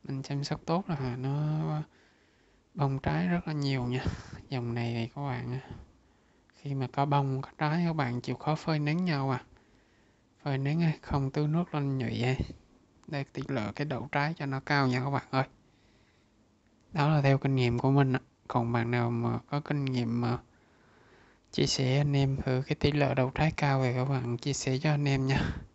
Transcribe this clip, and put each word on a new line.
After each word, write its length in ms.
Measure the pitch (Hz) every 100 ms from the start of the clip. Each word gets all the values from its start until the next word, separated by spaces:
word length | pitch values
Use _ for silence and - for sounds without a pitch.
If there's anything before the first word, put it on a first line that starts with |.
Mình 180 | - 135
chăm 220 | 135 139
sóc 180 | 143 156 -
tốt 240 | 170 196
là 260 | 156 127 123
nó 680 | 131 143 151 156 156 151 151 _ _ _ _ _ _ _ _
bông 260 | - 139 135
trái 280 | 151 156 180
rất 200 | 175 165
là 60 |
nhiều 300 | 151 143 135
nha. 220 | 123 127 - - - - -
Dòng 240 | 131 117
này 200 | 117 117
thì 180 | 117 117 -
các 60 |
bạn 300 | 143 123 120
á, 80 | 131 - - - _ _ _ _ _ _
khi 200 | _ 143
mà 140 | 135 127
có 120 | - 143
bông, 360 | 143 139 131
có 80 | 135 -
trái, 260 | 151 165 170
các 60 |
bạn 280 | 160 127 123
chịu 140 | - 123
khó 200 | - 156
phơi 240 | - 156
nắng 260 | 147 160 185
nhau 260 | 143 135
à. 120 | 127 - - _ _ _ _ _ _ _ _
Phơi 140 | 147 135
nắng 240 | 135 160
á, 120 | 165 151
không 300 | - 147 135
tưới 160 | 151 147
nước 280 | 160 175 151
lên 220 | 139 135
nhụy 240 | 117 110
á. 140 | 120 131 - - - _ _ _ -
Để 160 | 139
tỷ 180 | 139 - 143
lệ 240 | 135 104 107
cái 100 | 147
đậu 220 | 123 120
trái 220 | 143 147 165
cho 80 | 139
nó 140 | 135
cao 280 | - 143 135
nha 160 | 123
các 60 | 135
bạn 180 | 139 -
ơi. 120 | 135 131 - _ _ _ _ _ _ _ _ _ _ _ _ _
Đó 160 | 160 147
là 120 | 156
theo 160 | 139 135
kinh 180 | 139 135
nghiệm 240 | 120 120
của 120 | 131
mình 220 | 139 135
á. 60 | 127 - _ -
Còn 240 | 127 117
bạn 200 | 120 117
nào 200 | 123 120
mà 280 | 117 117 117 -
có 120 | 143
kinh 260 | - 147 135
nghiệm 360 | 127 117 117
mà 160 | 120 120 - _ _ _ _ _ - - - _ _
chia 140 | - 143
sẻ 320 | - 131 135
anh 180 | 147 143
em 220 | 135 135
thử 260 | - 127 135
cái 80 | 147
tỷ 160 | 147
lệ 220 | 147 139 135
đậu 140 | 127
trái 220 | - 156 -
cao 260 | 147 135
thì 100 | 127
các 120 | 127 131
bạn 320 | 135 120 120
chia 160 | 143
sẻ 240 | 135 - 131
cho 140 | 156
anh 160 | 147 143
em 200 | 139 131
nha. 280 | 139 - - -